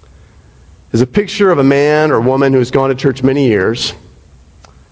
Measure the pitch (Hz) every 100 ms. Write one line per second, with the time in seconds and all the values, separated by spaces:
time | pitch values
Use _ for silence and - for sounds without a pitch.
0 | - - - - - - - - - 113
1 | 131 208 202 - 196 151 135 139 147 151
2 | 156 120 123 135 139 131 120 139 135 131
3 | 139 131 131 139 131 101 95 123 - -
4 | - - - - - - - - -